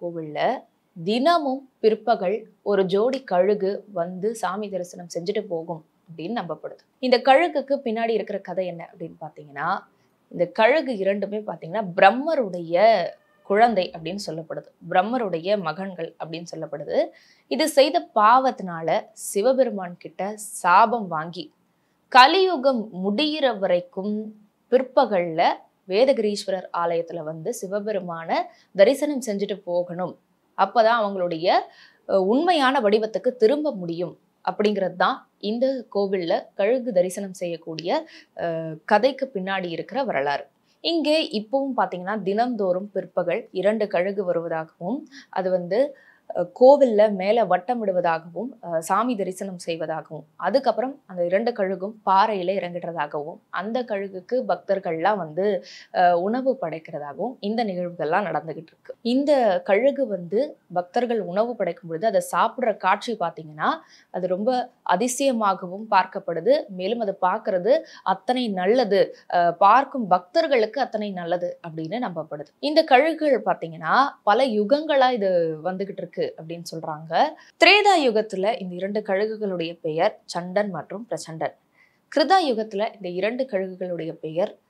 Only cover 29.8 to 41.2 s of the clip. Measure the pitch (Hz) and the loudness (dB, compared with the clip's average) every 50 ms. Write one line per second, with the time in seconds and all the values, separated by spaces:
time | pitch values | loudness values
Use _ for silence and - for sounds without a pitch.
29.8 | 175 180 170 175 185 160 - - _ _ _ _ _ _ _ - 190 196 - 247 | -2 -4 -6 -6 -6 -6 -8 -12 _ _ _ _ _ _ _ 0 0 2 4 4
30.8 | 220 220 240 240 214 202 202 190 180 175 170 160 165 190 262 370 - - - - | 4 4 4 2 0 -2 -2 -2 -2 -2 -2 -2 0 2 2 2 0 -2 -10 -20
31.8 | - - _ _ _ - 196 196 185 190 226 269 330 370 359 311 269 254 269 285 | -20 -20 _ _ _ 0 0 2 2 2 2 2 2 2 2 4 2 2 2 2
32.8 | 220 202 208 226 220 214 - 185 - 254 247 - 220 220 277 294 302 294 247 196 | 2 4 4 2 2 -2 -4 -2 -2 -2 0 2 4 4 4 2 0 -2 -4 -4
33.8 | 175 165 165 165 180 160 - - _ _ _ _ _ 185 180 - 214 214 208 196 | -6 -6 -6 -6 -6 -8 -8 -14 _ _ _ _ _ -6 -2 0 0 0 2 0
34.8 | 190 175 175 180 185 196 262 269 - _ _ _ - 202 220 240 262 262 269 254 | -2 -4 -2 0 0 0 0 -2 -8 _ _ _ -6 -6 -2 0 0 0 0 -2
35.8 | 220 - - 202 202 196 196 190 170 165 190 240 - - _ - 196 208 254 262 | -8 -6 -2 -2 -2 0 -2 -2 0 0 -2 -2 -2 -6 _ -2 0 2 2 0
36.8 | 233 247 208 180 180 185 185 208 202 196 185 - 185 175 170 165 - 170 160 156 | -2 0 0 2 2 2 -2 -6 -8 -10 -10 -8 -8 -8 -8 -8 -8 -10 -10 -8
37.8 | 160 180 240 320 320 320 - - - _ _ - - 170 165 160 160 160 156 156 | -4 -2 -2 -2 -4 -6 -14 -20 -20 _ _ -6 -6 -4 -4 -4 -6 -8 -10 -12
38.8 | - - 214 208 214 269 262 262 269 262 - 196 185 190 196 190 180 180 165 160 | -2 2 2 4 4 2 0 0 -6 -8 -6 -8 -6 -4 -4 -4 -4 -6 -6 -8
39.8 | - - - 262 277 208 170 143 135 143 143 139 - - _ _ _ _ _ _ | -8 -8 -6 -6 -4 -2 -2 -2 0 0 -2 -4 -6 -10 _ _ _ _ _ _
40.8 | - 311 339 330 269 294 302 320 | -4 -2 -2 0 0 2 2 0